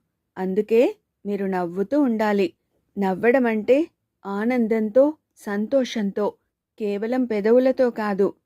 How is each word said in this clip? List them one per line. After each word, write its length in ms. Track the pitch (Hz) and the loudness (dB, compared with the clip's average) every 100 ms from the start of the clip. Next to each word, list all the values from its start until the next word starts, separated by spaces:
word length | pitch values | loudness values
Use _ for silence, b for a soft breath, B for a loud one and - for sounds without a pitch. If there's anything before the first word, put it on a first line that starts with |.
| _ _ _ - | _ _ _ -8
అందుకే 580 | 185 190 208 226 311 427 _ _ 202 | -4 -2 2 4 2 0 _ _ -8
మీరు 200 | 202 196 | -6 -4
నవ్వుతూ 540 | 185 175 180 196 285 | -4 -4 -4 -2 0
ఉండాలి. 520 | 269 220 214 208 196 - _ _ _ - | 0 0 0 0 -2 -4 _ _ _ -4
నవ్వడమంటే 920 | 196 185 233 262 240 220 202 269 339 _ _ _ 196 | -2 0 2 2 2 -2 2 2 0 _ _ _ -8
ఆనందంతో, 880 | 202 226 254 220 226 214 226 285 311 _ _ | -4 -2 0 0 0 0 2 2 0 _ _
సంతోషంతో, 1000 | - 202 214 269 240 240 202 202 202 - _ _ _ - | -8 -6 -2 -2 -2 -4 -4 -2 -4 -6 _ _ _ -8
కేవలం 440 | 208 202 226 254 | -6 -4 -4 -2
పెదవులతో 680 | 247 214 208 240 262 262 247 | -2 0 4 4 4 2 0
కాదు." 440 | 233 208 196 190 - | 0 -4 0 0 -2